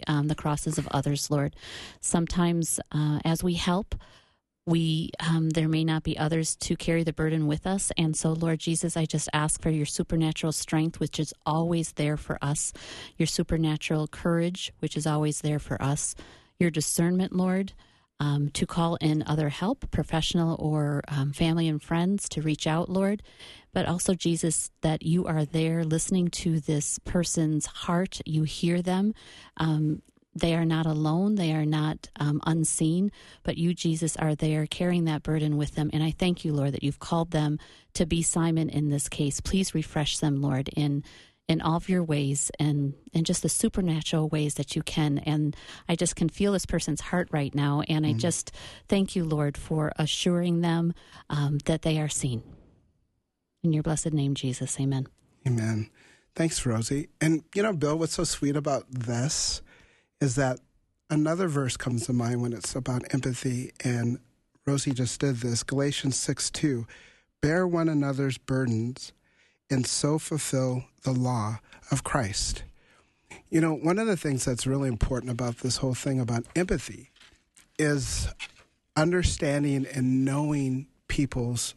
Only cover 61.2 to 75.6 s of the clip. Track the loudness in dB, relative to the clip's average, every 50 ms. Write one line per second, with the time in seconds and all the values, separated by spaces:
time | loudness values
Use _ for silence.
61.2 | 2 2 2 0 0 0 0 0 0 -2 -2 -4 -4 -2 -2 -2 -2 0 0 0
62.2 | 2 0 0 -2 -2 -4 -4 -6 -6 -6 -6 -4 -4 -2 -2 -2 -2 -2 -2 -2
63.2 | 0 -2 -4 -2 -4 -4 -4 -4 -6 -8 -8 -4 -2 0 0 2 0 0 -2 -2
64.2 | -6 _ _ _ _ _ _ _ -2 0 0 0 0 -2 0 0 -2 -2 -2 0
65.2 | 0 0 0 0 -2 -2 -2 -2 -2 -2 0 0 0 0 0 0 -2 -2 -2 -2
66.2 | -2 -2 -2 -2 -4 -4 -2 0 0 0 0 0 -4 -8 -14 -20 -20 -20 -20 _
67.2 | _ _ _ 0 2 2 4 4 2 2 2 2 2 2 2 2 2 0 0 0
68.2 | 0 -2 -2 -4 -4 -2 0 0 0 0 0 0 -2 -4 -6 -8 -14 -16 -18 _
69.2 | _ _ _ _ _ _ _ _ _ -2 0 0 0 0 -2 0 2 2 2 0
70.2 | -2 -4 -4 -4 -4 -2 0 0 0 0 -2 -4 -6 _ _ _ -2 -2 0 2
71.2 | 2 0 0 0 -2 -2 -4 -8 -10 -18 -20 -12 -4 -2 -2 -2 -2 0 0 0
72.2 | 0 0 -2 -2 -2 -2 -4 -6 -8 -14 -18 -20 _ _ _ _ _ _ _ _
73.2 | _ -20 -20 -20 -6 0 2 2 4 4 2 0 0 0 2 2 2 0 0 0
74.2 | 0 0 0 0 0 0 -2 0 0 0 0 0 0 0 2 0 0 0 0 -2
75.2 | -4 -4 -4 -2 -2 -4 -4 -2